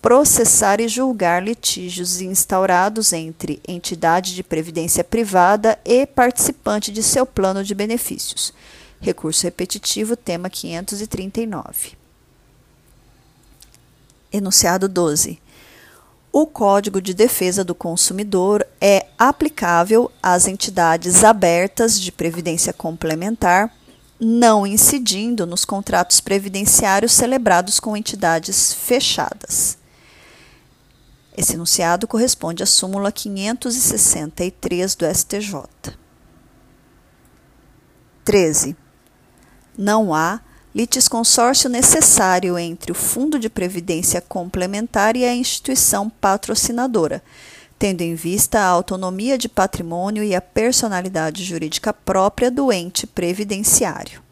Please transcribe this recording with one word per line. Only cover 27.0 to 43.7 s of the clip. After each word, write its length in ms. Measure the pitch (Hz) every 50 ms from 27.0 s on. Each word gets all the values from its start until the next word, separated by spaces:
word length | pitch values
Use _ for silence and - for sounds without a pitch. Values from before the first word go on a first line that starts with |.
| 220 233
celebrados 680 | - - 247 233 262 269 233 214 180 175 185 202 - -
com 180 | - 220 214
entidades 760 | 208 214 - - 196 - 170 165 165 160 - 190 - - -
fechadas. 1040 | - - - - 240 277 277 - - - 156 - - - - - - - - - - _ _ _ _ _ _ - - - - - - - - - _ _ _ _ _ _ _ _ _ _ _ _ - _ _ _ _
Esse 160 | - 170 -
enunciado 560 | - 165 170 - - - 175 165 175 180 233 -
corresponde 540 | - 220 240 254 - - - 165 170 170
à 40 | 190
súmula 460 | - - - - 185 196 196 202 202
quinhentos 640 | 214 - - 208 196 196 196 214 240 262 - 247 233
e 40 | 254
sessenta 600 | - - - 214 - - - 165 151 156 - -
e 80 | 175 185
três 440 | - _ - 180 175 175 180 190 -
do 100 | - 170
S 220 | 151 180 - -
T 120 | - - 202
J. 300 | 208 202 196 139 - - _ _ - - - - _ _ _ _ _ _ _ _ _ _ _ _ _ _ _ _ _ _ _ _ _ _ _ _ _ _ _ _ _ _ _ _ _ _ _ _ _ _ _ _ _ _ _ _ _
Treze. 500 | - - 196 180 160 151 - - 131 160 _ _ _ _ _ _ _ _ _ _ _ _ _ _ _ _ _ _ _ _
Não 380 | - 196 208 214 220 220 185 156
há 260 | 156 160 170 202 233 - _ - - _ _ _
litisconsórcio 960 | 208 233 - - 262 240 - - 233 233 - - 240 233 240 277 269 - 254
necessário 880 | 247 240 254 - - 320 302 - - - 202 185 185 180 196 180 175 175
entre 320 | 170 170 165 - - -
o 40 | 175
Fundo 440 | - - - - 233 262 311 294 269
de 120 | 220 220
Previdência 720 | _ - 175 180